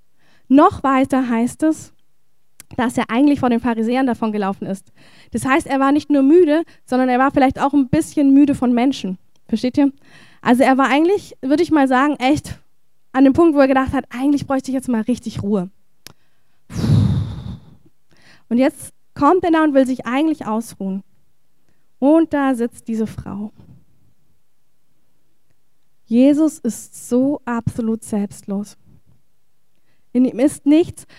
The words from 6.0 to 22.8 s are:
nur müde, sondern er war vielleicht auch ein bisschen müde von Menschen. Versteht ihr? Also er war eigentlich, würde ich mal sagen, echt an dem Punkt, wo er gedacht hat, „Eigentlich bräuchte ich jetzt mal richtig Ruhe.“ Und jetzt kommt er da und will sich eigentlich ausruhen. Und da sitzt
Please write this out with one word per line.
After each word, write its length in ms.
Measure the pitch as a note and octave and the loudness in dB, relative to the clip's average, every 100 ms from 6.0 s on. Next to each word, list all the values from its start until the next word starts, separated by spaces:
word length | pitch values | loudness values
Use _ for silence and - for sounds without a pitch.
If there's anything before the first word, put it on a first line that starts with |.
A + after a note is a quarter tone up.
| - | 0
nur 140 | C#4+ | 2
müde, 400 | C4+ F4 D#4 D#4 E4 - - | 4 6 4 2 -2 -12 -6
sondern 240 | B3+ B3+ | -2 0
er 100 | B3 | 2
war 120 | C#4 | 2
vielleicht 280 | C#4 C4 - | 2 0 0
auch 140 | C#4 | 0
ein 160 | D4 B3+ | 0 0
bisschen 440 | D#4 D#4 D#4 C#4 | -2 -2 0 4
müde 220 | C4+ C#4+ C4+ | 6 4 2
von 180 | B3 | 0
Menschen. 440 | A#3+ C4+ C4 F#3+ F#3 _ - - | 0 0 -2 -8 -10 _ -20 -8
Versteht 300 | A3 B3+ D4+ | -4 -2 0
ihr? 140 | C#4 - - - - _ | 0 -2 -20 -20 -20 _
Also 220 | - B3 | 0 2
er 140 | C4 C4 | 4 2
war 100 | C4 | 2
eigentlich, 480 | C4+ E4 G4+ - - | 2 2 0 -4 -12
würde 220 | C4 D4+ | -2 0
ich 80 | E4+ | 2
mal 160 | D#4 C4+ | 2 2
sagen, 280 | B3+ D4 C#4 | 2 0 0
echt 440 | B3+ D4+ - - _ - - - - | -2 -2 -4 -18 _ -20 -20 -20 -8
an 120 | C4 | 2
dem 100 | C#4 | 4
Punkt, 220 | C4+ E4+ C#4+ | 4 2 4
wo 40 | |
er 80 | C4+ | 2
gedacht 260 | C4 C4 | 2 0
hat, 120 | C4+ - | -4 -6
„Eigentlich 380 | A#3+ C#4 C#4+ - | -6 -2 -2 -2
bräuchte 240 | C4+ C4+ | -6 -4
ich 40 | C4 | -8
jetzt 140 | B3+ | -4
mal 120 | A3 | -4
richtig 420 | A3 A#3+ A3 - | -2 -6 -6 -8
Ruhe.“ 260 | G3+ G#3 F3+ - - _ - - - _ _ _ - - - - - - - - - - - - - _ - - - - - | -4 -4 -4 -12 -20 _ -20 -20 -20 _ _ _ -14 -6 0 2 2 -2 -6 -10 -14 -18 -20 -20 -20 _ -20 -20 -20 -20 -4
Und 80 | A#3 | 0
jetzt 360 | C#4 - - _ - | 0 -2 -20 _ -20
kommt 300 | - C#4+ F#4 | -2 2 2
er 80 | F4 | 2
da 120 | D#4+ | 2
und 100 | D#4 | 2
will 140 | C4+ C4 | 2 0
sich 180 | B3+ A3+ | -2 -4
eigentlich 400 | C4 D#4+ D4 G#3+ | -2 -2 -2 -6
ausruhen. 580 | A3 A3+ - F#3+ G3 - - - - - - - - _ - | -6 -8 -10 -8 -8 -12 -20 -20 -20 -20 -20 -20 -20 _ -4
Und 340 | C4+ E4 D#4+ | 2 2 2
da 200 | C#4+ C4+ | 0 -2
sitzt 340 | A#3 A#3+ - | -2 -6 -8